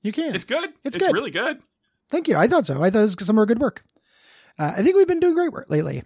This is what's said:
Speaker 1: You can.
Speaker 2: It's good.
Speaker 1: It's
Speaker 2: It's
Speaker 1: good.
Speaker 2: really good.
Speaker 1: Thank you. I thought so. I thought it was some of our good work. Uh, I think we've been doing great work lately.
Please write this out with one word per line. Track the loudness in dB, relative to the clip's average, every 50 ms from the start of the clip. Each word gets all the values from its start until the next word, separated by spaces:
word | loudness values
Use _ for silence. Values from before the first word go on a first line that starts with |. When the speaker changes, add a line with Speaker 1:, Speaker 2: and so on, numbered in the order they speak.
Speaker 1:
You | _ -6
can. | -6 -4 -4 -4 -4
Speaker 2:
It's | -6 -4
good. | -4 -4 -4 -4 -6 -12 _ _
Speaker 1:
It's | -8 -8
Speaker 2:
It's | -4 -2
Speaker 1:
good. | -2 -2
Speaker 2:
really | -2 -4 -4
good. | -6 -4 -4 -4 -6 -8 _ _ _ _ _ _ _ _ _ _
Speaker 1:
Thank | -6 -4 -2
you. | 0 2
I | 2 2
thought | 4 2 2 0
so. | 0 -2 0
I | 0 0
thought | 2 2
it | 2
was | 2 0 -4
some | -2 0 2
of | 2
our | 4
good | 2 2 0
work. | 0 -4 -4 -8 _ _ _ _ _ _ _ _ _ _ _ _ _ _ _
Uh, | -6 -6 -4 -2
I | 2
think | 2 4 6
we've | 4 4
been | 4 2 2
doing | 2 2 2
great | 2 0 -2
work | -4 -8 -6 _
lately. | -2 -2 -2 -2 -6 -8 -10